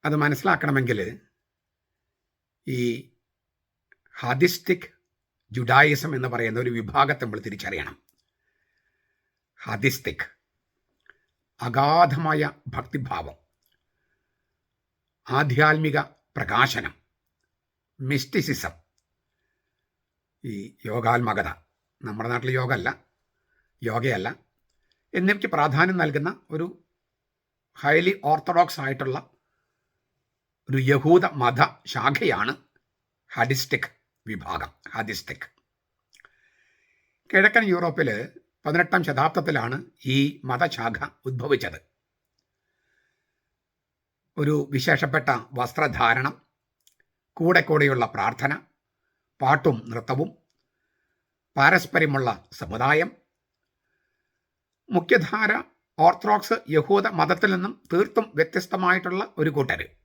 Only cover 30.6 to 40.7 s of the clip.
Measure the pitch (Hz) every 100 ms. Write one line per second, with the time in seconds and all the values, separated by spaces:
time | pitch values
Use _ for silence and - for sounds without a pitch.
30.6 | - 135 131 139 147 175 175 143 120 120
31.6 | - - - - 120 139 185 98 107 -
32.6 | _ _ _ _ _ _ _ - 120 131
33.6 | - 139 - _ _ _ 107 101 90 85
34.6 | - _ - 113 107 104 - - - _
35.6 | _ _ _ _ _ _ _ _ _ _
36.6 | _ _ _ _ _ _ _ 190 208 226
37.6 | 214 175 170 139 139 104 127 - _ _
38.6 | 151 160 170 185 156 135 151 175 151 143
39.6 | 117 135 - _ 131 135 143 143 127 123
40.6 | 170